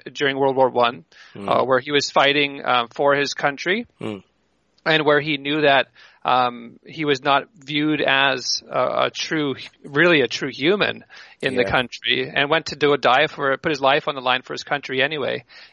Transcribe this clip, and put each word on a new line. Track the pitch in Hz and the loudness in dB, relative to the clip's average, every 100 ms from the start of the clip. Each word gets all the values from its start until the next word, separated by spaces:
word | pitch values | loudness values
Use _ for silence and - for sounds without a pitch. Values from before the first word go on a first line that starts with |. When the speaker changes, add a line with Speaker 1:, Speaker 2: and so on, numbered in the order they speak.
| - | -12
Speaker 1:
during | 127 143 135 | -4 -4 0
World | 139 | 0
War | 131 131 | 2 2
One, | 123 120 147 - - - | 2 0 -2 -16 -20 -20
Speaker 2:
Mm. | 117 98 | -12 -2
Speaker 1:
uh, | 127 | 0
where | 120 127 | 2 0
he | 135 | 2
was | 147 139 | -2 0
fighting, | - 139 143 143 139 | 2 4 2 -2 -4
uh, | 135 123 117 | 0 0 0
for | - 143 139 | -2 0 2
his | 139 | 0
country. | - 147 135 170 208 240 _ | -2 -4 -4 -4 -4 -6 _
Speaker 2:
Mm. | 113 101 - _ _ _ _ _ - | -10 -10 -14 _ _ _ _ _ -2
Speaker 1:
And | 156 | 0
where | 147 147 | 4 2
he | 147 143 | 2 -6
knew | 139 151 | -2 0
that – | 147 139 123 _ - _ - | 4 4 2 _ -20 _ 0
um, | 127 123 120 117 - - | 0 0 -4 -18 -20 -18
he | 139 | -6
was | 147 135 | 0 0
not | 143 139 - | 2 0 0
viewed | _ 135 147 151 151 | _ -6 -2 0 0
as | 139 135 139 131 123 - - | 2 2 2 0 -4 -6 -4
a, | 139 127 - 127 | -2 0 0 -2
a | |
true, | - - 160 147 127 - _ | -2 -6 -4 -4 -6 -10 _
really | - 143 170 165 | -6 2 4 4
a | 120 | 2
true | - 151 | -2 -8
human | 117 143 208 131 113 - - - - | -2 0 2 0 -2 -12 -20 -20 -8
in | 143 | -4
the | 131 113 | -2 0
Speaker 2:
Yeah. | |
Speaker 1:
country, | 143 123 - - 127 131 | 0 -2 -6 -2 -2 -2
and | - 143 | -2 0
went | 160 156 | 0 -2
to | 147 | -2
do | 147 | 0
a | 143 | 2
die | 120 127 151 | 4 4 2
for, | - 139 135 | 0 -2 -2
put | 175 | -2
his | 147 | 0
life | 135 147 151 | 2 2 0
on | |
the | 139 | -4
line | 127 127 | 0 -2
for | - | -2
his | 131 | -12
country | - 143 - 131 | -6 -6 -4 -2
anyway, | 135 156 120 123 - - - | -2 0 -4 -4 -8 -20 -20